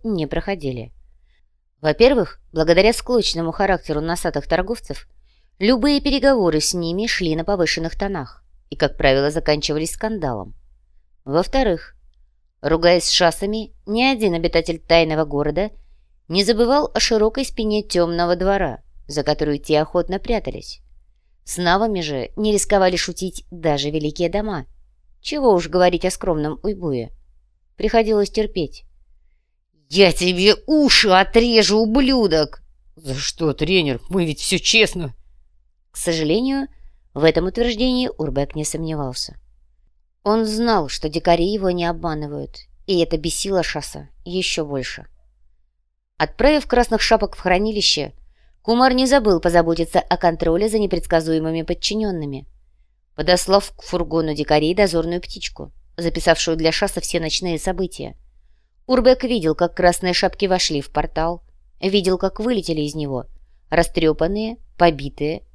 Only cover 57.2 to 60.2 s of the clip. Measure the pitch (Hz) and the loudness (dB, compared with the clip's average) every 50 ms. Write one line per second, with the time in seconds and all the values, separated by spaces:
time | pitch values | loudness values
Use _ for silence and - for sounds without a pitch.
57.2 | 160 156 - - 190 180 165 151 - 190 180 190 190 175 - - 139 - - - | -4 -4 -4 -4 -4 -4 -4 -4 -4 -4 -4 -4 -6 -8 -8 -10 -12 -14 -14 -18
58.2 | - - _ _ _ _ _ _ _ _ _ _ _ - 254 254 233 254 254 254 | -20 -20 _ _ _ _ _ _ _ _ _ _ _ 0 0 4 4 4 4 4
59.2 | 262 226 247 214 156 160 151 - 175 170 - - 180 175 175 - 185 180 175 - | 2 -2 -2 0 0 0 0 2 0 -2 0 2 2 2 2 2 0 -2 0 0